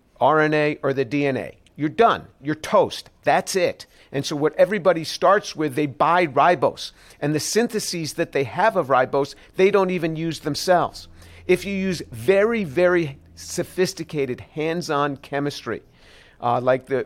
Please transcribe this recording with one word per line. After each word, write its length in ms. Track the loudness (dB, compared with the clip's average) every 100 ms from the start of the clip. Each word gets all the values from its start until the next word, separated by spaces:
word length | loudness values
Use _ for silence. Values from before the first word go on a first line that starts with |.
| _ 0
R 180 | 2 4
N 140 | 4
A 260 | 2 0 0
or 100 | -2
the 100 | -2
D 220 | -2 0 0
N 100 | -2
A. 220 | -6 -14 _ -6
You're 140 | -4
done. 380 | 2 2 2 -4 _
You're 140 | -8 -8
toast. 540 | 0 2 2 -2 -16 _
That's 340 | 0 0 0 -2
it. 280 | -2 -4 -14 _ -10
And 140 | -8 -6
so 120 | -2
what 180 | 0 2
everybody 480 | 2 2 2 0
starts 540 | -2 0 4 4 0 -4
with, 180 | -4 -2
they 120 | -4
buy 380 | 0 2 2 2
ribose. 680 | 2 4 4 0 -2 -14 -16 -20 -8
And 160 | -4 -2
the 40 |
syntheses 720 | -2 0 0 -2 -6 -6 -8
that 180 | -4 -4
they 140 | -2 -4
have 320 | 0 0 2
of 100 | 2
ribose, 480 | 2 2 0 -2 -6 -10 2
they 140 | 2
don't 180 | 4 2
even 260 | 0 -4 -4
use 240 | -6 -6
themselves. 680 | -6 -4 2 2 2 -6 -20 -20 -20 -10 0
If 180 | 0 0
you 80 |
use 280 | -4 -4 -4 -8
very, 520 | -6 2 4 4 0
very 540 | -2 2 4 4 0 -8 -20 -20
sophisticated 1040 | -12 -8 -6 -2 -2 -2 -8 -4 -4 -6
hands-on 800 | -10 -6 -4 -4 -2 0 0 -4
chemistry, 640 | -6 -4 -4 -6 -8 -8 -10 _ -20 -20 -20 -8
uh, 220 | -2 0
like 240 | 2 0 0
the, 180 | -4